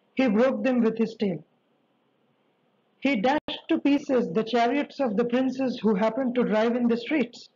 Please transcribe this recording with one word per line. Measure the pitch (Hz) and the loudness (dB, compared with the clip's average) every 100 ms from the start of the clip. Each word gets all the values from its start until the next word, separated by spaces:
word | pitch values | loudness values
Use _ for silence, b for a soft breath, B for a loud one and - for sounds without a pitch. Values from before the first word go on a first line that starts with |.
| _ - | _ -2
he | 262 | 2
broke | 208 262 254 | 4 2 2
them | 233 247 | 0 2
with | 220 220 | 0 0
his | 220 | -2
tail. | - 202 160 - _ _ _ _ _ _ _ _ _ _ _ _ _ _ _ | -2 -4 -4 -10 _ _ _ _ _ _ _ _ _ _ _ _ _ _ _
He | 262 262 | -2 0
dashed | 247 294 - - - | 0 0 -4 -10 -4
to | 330 | 0
pieces | 285 277 - 254 185 | 2 0 2 0 0
the | 175 | -2
chariots | 220 240 233 254 240 - | 0 0 2 0 -2 -4
of | 262 202 | -2 0
the | |
princes | 240 247 262 262 262 - | 0 0 0 -2 -4 -2
who | 202 196 | 0 2
happened | 220 226 254 247 | 0 0 -2 0
to | |
drive | 190 214 233 247 | 0 2 2 0
in | 240 | 0
the | 233 | 0
streets. | - 302 240 - - | -2 -2 -2 -6 -20